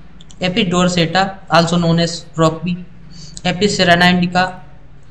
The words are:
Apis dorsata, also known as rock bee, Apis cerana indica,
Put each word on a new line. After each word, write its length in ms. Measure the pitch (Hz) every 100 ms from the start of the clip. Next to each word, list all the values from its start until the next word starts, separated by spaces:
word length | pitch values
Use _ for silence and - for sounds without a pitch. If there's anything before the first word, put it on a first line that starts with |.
| - - - -
Apis 280 | 180 185 196
dorsata, 540 | 180 180 180 160 185 196 - -
also 260 | 160 165 175
known 220 | 170 165
as 280 | 170 - - -
rock 240 | 160 160
bee, 120 | 180 180 - - - - - -
Apis 340 | 185 175 202 202
cerana 320 | 175 175 180
indica, 520 | 180 175 180 185 - - - - - -